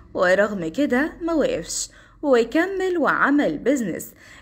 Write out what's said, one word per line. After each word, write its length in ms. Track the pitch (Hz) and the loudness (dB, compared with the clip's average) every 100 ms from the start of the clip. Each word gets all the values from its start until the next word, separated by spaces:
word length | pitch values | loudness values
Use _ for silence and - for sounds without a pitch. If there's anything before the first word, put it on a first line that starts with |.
| - | -12
ورغم 540 | - 180 190 202 202 160 | -2 2 4 2 -2 -6
كده 440 | 170 285 247 320 - | -2 0 0 -2 -4
ما 120 | 339 | -2
وقفش 560 | 320 196 110 170 - - - - _ | 0 0 -2 -6 -8 -10 -14 -20 _
وكمل 760 | 294 247 233 320 370 392 381 349 | 2 2 4 0 0 -2 -2 0
وعمل 600 | 240 151 214 294 214 147 | 0 2 2 2 2 0
بيزنس، 500 | - 277 202 - - - - - | 0 0 -2 -6 -10 -18 -20 -20